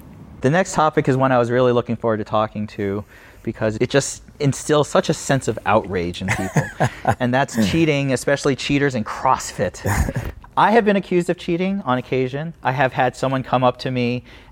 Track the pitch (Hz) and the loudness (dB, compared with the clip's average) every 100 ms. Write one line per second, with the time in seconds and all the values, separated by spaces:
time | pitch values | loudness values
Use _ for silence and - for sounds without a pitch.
0 | - - - - 131 170 190 - 156 151 | -20 -20 -20 -4 0 2 2 2 2 2
1 | 147 131 135 123 117 123 127 120 117 113 | 2 2 4 2 2 2 4 2 0 -2
2 | 117 107 104 107 107 107 107 - 101 101 | -2 -2 -2 -2 -2 -4 -8 -4 -4 -4
3 | - - - - - - 110 110 127 143 | -6 -18 -20 -10 -10 -4 -2 0 0 0
4 | - - - - 143 - - 151 143 190 | 0 -8 -16 -4 -2 -2 0 2 2 0
5 | 185 156 - 135 - 110 - 107 87 92 | 0 -4 -2 -2 0 -4 0 0 0 -4
6 | 87 87 95 95 95 160 - - 135 - | -4 -4 -4 -4 -2 -2 -2 -2 -2 0
7 | - - 123 127 143 226 143 165 156 143 | -2 0 0 0 0 0 2 4 2 2
8 | 139 123 - 139 147 127 - 139 139 123 | 0 0 0 0 0 -2 0 2 2 0
9 | 104 - 131 127 - - 92 - - 101 | -4 -2 0 0 -2 -4 -4 -2 -2 0
10 | - 123 - - - - 175 233 208 202 | 0 -2 -6 -10 -6 0 4 4 4 2
11 | - 180 170 170 - 170 185 196 156 127 | 2 0 0 -2 -2 -2 -2 -2 -2 -2
12 | - 131 131 139 165 - 127 131 131 - | 0 -2 -2 -4 -10 -4 -2 2 2 2
13 | 131 - 131 135 123 127 127 - 135 127 | 0 0 -2 -2 0 2 2 2 -4 -2
14 | 120 123 - - - | -2 -4 -8 -20 -16